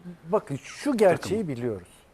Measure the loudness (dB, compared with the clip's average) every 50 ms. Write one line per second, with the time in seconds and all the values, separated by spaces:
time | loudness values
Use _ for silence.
0 | -16 -16 -16 -14 -6 -2 -2 -2 -2 -2 -10 -10 -10 -12 -12 -6 -2 0 2 6
1 | 6 6 6 4 0 -2 -2 -2 -2 -4 -4 -4 -4 -4 -4 -6 -10 -16 -20 -20
2 | _ _